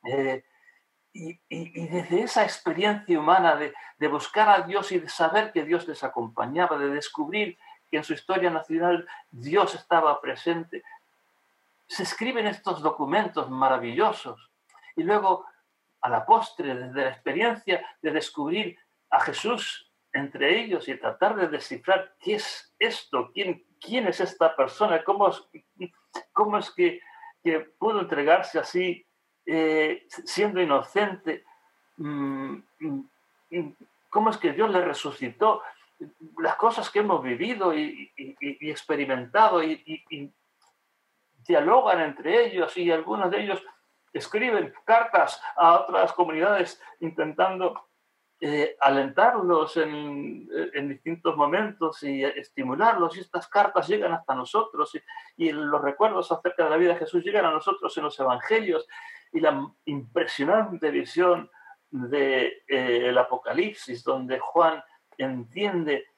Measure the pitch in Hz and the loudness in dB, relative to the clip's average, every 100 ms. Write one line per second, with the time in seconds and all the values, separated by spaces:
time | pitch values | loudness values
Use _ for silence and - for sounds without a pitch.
0 | 123 139 135 131 _ _ _ _ _ _ | -4 -2 -2 -4 _ _ _ _ _ _
1 | _ - 165 170 _ 160 165 170 165 175 | _ -14 -14 -14 _ -12 -12 -10 -6 -6
2 | 170 175 240 233 208 - - 160 208 208 | 0 0 2 2 0 -2 -4 0 0 0
3 | - 165 151 185 170 147 147 - - _ | 0 2 6 6 6 2 -2 -8 -20 _
4 | 147 147 - 208 208 196 170 202 190 185 | -2 -2 -2 2 6 6 4 -4 0 -4
5 | 156 - 165 202 214 170 147 165 156 147 | -4 0 2 2 2 -2 0 -2 -2 -8
6 | 135 - 117 113 110 156 175 151 143 143 | -6 -6 -6 -6 -4 0 0 0 -2 -2
7 | 143 - 147 208 202 - - - _ 156 | -6 -6 -4 -2 -4 -6 -20 -20 _ -4
8 | 151 156 - 190 175 165 160 160 175 170 | -4 -8 -2 0 0 -2 -4 0 2 0
9 | - - - 123 131 180 190 - - 170 | -2 -18 -20 -14 0 2 2 -2 0 2
10 | 156 147 135 - 170 165 165 123 - - | 4 0 -4 -6 -2 -4 -6 -14 -16 -20
11 | _ _ _ _ _ _ _ _ _ - | _ _ _ _ _ _ _ _ _ -8
12 | 180 - 226 240 208 202 - 156 151 - | -6 -4 -4 -2 -2 -4 -6 -2 -2 -2
13 | 139 190 214 - 131 131 135 127 117 120 | 0 0 0 -4 -6 0 0 0 -2 0
14 | 214 - 127 113 _ _ _ _ - - | 0 0 -12 -16 _ _ _ _ -12 -6
15 | 165 208 190 180 - _ _ _ _ _ | 2 2 4 0 -2 _ _ _ _ _
16 | 123 120 151 220 - - 143 127 127 131 | -2 -2 4 4 4 -6 -6 -6 -6 -4
17 | 135 - - 147 233 220 - 180 - - | -4 -4 -4 0 0 0 -2 -2 -2 -6
18 | 156 151 - - 143 196 180 - _ _ | -2 -2 -4 -6 -4 -2 -4 -8 _ _
19 | _ 139 - 139 214 240 - - - _ | _ 0 2 -2 -4 -4 -6 -10 -16 _
20 | _ 139 139 139 143 202 226 175 - 127 | _ -8 -6 -2 2 2 0 -4 -4 -6
21 | - - 208 214 170 147 - - - 190 | -6 0 0 2 -2 -4 -8 -10 0 0
22 | 190 _ - 208 - - - _ 226 - | 0 _ -4 -4 -4 -12 -16 _ -2 -2
23 | - 127 117 - 190 175 _ _ - 240 | -6 -6 -4 -6 -6 -6 _ _ -6 -2
24 | 208 165 180 - 165 - 131 - 208 165 | -2 -2 -4 2 2 4 -2 2 2 2
25 | - 196 196 - - - _ _ 180 _ | 0 2 2 2 -12 -20 _ _ -14 _
26 | _ - - - 208 208 202 - 175 175 | _ -16 -6 0 2 0 -4 2 2 2
27 | - - - _ 165 160 - _ 208 214 | -16 -20 -20 _ -2 -2 -4 _ 0 0
28 | 180 147 143 180 - 160 - 180 180 175 | -2 0 4 4 4 -4 -2 -2 -2 -4
29 | _ _ _ _ - 160 160 156 151 - | _ _ _ _ -4 0 2 2 0 -2
30 | _ - - - 208 185 170 139 - 196 | _ -16 -8 -2 0 2 2 2 2 -2
31 | 208 185 160 151 _ _ _ _ _ - | -2 -4 -8 -8 _ _ _ _ _ -12
32 | 147 143 139 135 135 139 _ _ 156 139 | -8 -4 -4 -6 -8 -12 _ _ -8 -8
33 | 135 _ _ _ _ 175 151 - - _ | -10 _ _ _ _ -8 -8 -12 -20 _
34 | _ 208 220 208 170 143 214 185 175 139 | _ 2 2 2 -2 2 2 2 0 -2
35 | 147 - 127 - 220 - - - _ _ | -8 -6 -10 2 2 2 -4 -20 _ _
36 | - _ 160 - - - 226 226 - 208 | -20 _ -20 -4 -2 2 2 2 -2 0
37 | 208 185 127 120 214 233 185 156 151 135 | 2 0 0 -4 -4 0 0 0 -4 -8
38 | - - 135 139 143 139 151 151 - 143 | -18 -16 -16 -10 -10 -10 -10 -10 -6 -4
39 | 135 127 120 196 214 185 160 156 - 156 | -2 -4 -2 4 4 4 0 -4 -8 -14
40 | _ 147 143 _ _ _ _ _ _ _ | _ -14 -14 _ _ _ _ _ _ _
41 | _ _ _ _ - 170 151 247 220 180 | _ _ _ _ 2 2 6 6 6 2
42 | 156 139 147 220 233 190 - 180 170 160 | 0 -4 2 4 4 0 -2 0 0 0
43 | 160 180 185 208 208 190 - _ _ _ | 0 -2 0 -2 -2 -6 -8 _ _ _
44 | _ - - 214 247 208 151 - - 226 | _ -12 -6 -2 0 0 -2 -8 4 4
45 | 226 185 156 - - - 170 175 - 180 | 6 4 2 -2 -10 4 8 8 4 2
46 | - - 165 160 190 202 175 - - - | 2 2 0 2 2 2 0 -6 -20 -10
47 | 165 165 156 156 185 185 180 165 - _ | -8 -4 -4 0 0 2 -4 -4 -16 _
48 | _ _ _ _ 151 147 151 - 135 139 | _ _ _ _ -4 0 -2 2 2 4
49 | 135 - 220 233 180 165 156 170 156 147 | 0 4 4 4 2 2 2 0 -2 -2
50 | 147 143 120 131 - - 165 143 143 135 | -8 -8 -10 -12 -8 -6 -4 -6 -6 -8
51 | 165 165 170 151 143 180 208 202 160 156 | -10 -4 -2 0 2 2 -2 -4 -6 -4
52 | 147 139 139 - - - 131 139 226 226 | -6 -2 -2 -4 -10 -8 -4 2 2 4
53 | 170 175 180 175 - 202 - 185 147 208 | 0 -2 -8 -8 -2 2 2 2 0 0
54 | 185 170 - 127 131 214 220 - - - | 0 -2 -4 -6 -2 -2 -2 -4 -4 -6
55 | - - - - 165 147 147 147 139 139 | -14 -20 -20 -2 -2 -2 -2 0 0 2
56 | 214 185 - 175 180 180 160 160 175 175 | 2 2 -2 -6 -6 -2 0 4 4 2
57 | 160 175 180 208 170 156 - 403 147 - | 0 -2 0 0 2 0 -2 -2 -4 -4
58 | 147 - 131 123 - 220 208 160 - - | -6 -2 -2 -2 0 0 2 -2 -4 -16
59 | - - _ 160 156 139 143 _ - 143 | -18 -20 _ 0 2 0 -6 _ -8 -8
60 | 117 - - - 143 214 208 175 156 139 | -4 -4 -4 -2 2 2 0 -2 -2 -2
61 | 123 160 180 175 - _ - - _ 135 | -4 2 2 2 -2 _ -20 -20 _ -8
62 | 123 143 135 131 131 - - 135 127 120 | -4 0 2 2 0 -4 -4 -2 2 2
63 | 123 127 127 127 - 123 208 208 - 120 | 4 2 2 -2 -2 -2 -2 -4 -12 -8
64 | - 135 127 131 - 165 165 160 - _ | -4 -4 -2 -6 0 4 4 2 -10 _
65 | _ - 135 127 117 175 208 180 156 139 | _ -8 -6 -6 -10 -4 -2 -2 -2 -4
66 | - | -6